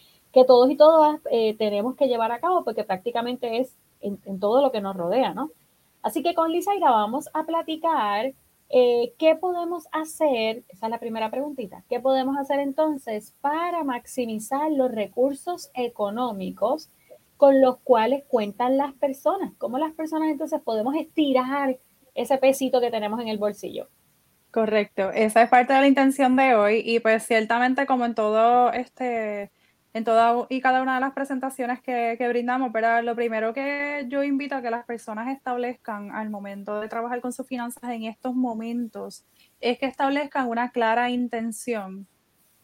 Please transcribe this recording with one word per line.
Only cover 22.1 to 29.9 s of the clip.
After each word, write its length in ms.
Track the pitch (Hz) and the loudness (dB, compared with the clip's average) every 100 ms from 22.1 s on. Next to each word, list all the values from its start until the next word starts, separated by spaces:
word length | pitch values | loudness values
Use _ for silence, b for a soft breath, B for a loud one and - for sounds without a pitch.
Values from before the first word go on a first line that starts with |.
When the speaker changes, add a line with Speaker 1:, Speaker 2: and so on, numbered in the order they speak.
Speaker 1:
ese 220 | - 233 269 | -8 -2 2
pesito 420 | 262 269 262 254 | 4 2 2 0
que 100 | 240 | 0
tenemos 300 | 226 208 220 | -2 -4 -4
en 80 | 226 | -4
el 100 | 214 | -2
bolsillo? 500 | 208 202 - - - _ _ _ _ _ _ | -4 -4 -10 -12 -14 _ _ _ _ _ _
Speaker 2:
Correcto, 600 | 226 220 214 202 - 190 | -2 0 0 -2 -4 -4
esa 320 | - 220 226 | 0 2 4
es 60 | 233 | 6
parte 240 | 247 247 | 4 4
de 80 | 269 | 4
la 80 | 277 | 4
intención 480 | 269 269 269 254 254 | 4 4 4 2 4
de 180 | 269 | 4
hoy 280 | 226 208 220 | 4 4 2
y 160 | 226 233 | 0 0
pues 240 | 226 220 | 2 0
ciertamente 640 | - 226 214 233 254 262 277 | 2 0 2 0 2 0 0
como 180 | 254 | 0
en 100 | 240 | 0
todo, 560 | 226 214 220 226 247 247 | 0 0 4 4 6 4
este, 800 | 247 247 - 254 233 214 208 202 _ _ _ _ | 0 -8 -8 -4 -4 -4 -6 -10 _ _ _ _